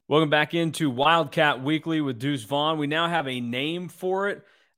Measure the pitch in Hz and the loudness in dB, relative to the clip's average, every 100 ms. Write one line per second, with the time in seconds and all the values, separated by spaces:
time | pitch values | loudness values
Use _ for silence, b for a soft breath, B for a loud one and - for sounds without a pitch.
0 | - 143 156 151 151 170 165 - 156 123 | 0 2 4 2 2 0 -2 0 -2 2
1 | 143 170 147 - 151 127 131 156 165 160 | 4 4 2 2 2 2 0 -2 -2 -2
2 | 143 120 135 143 107 143 151 160 143 156 | -2 -2 -2 -2 -2 0 0 0 -2 0
3 | 170 170 135 127 120 123 147 175 175 - | 0 0 -2 -4 -4 -4 -4 -6 -8 -8
4 | 185 190 202 - b b b | -4 -2 -2 -4 b b b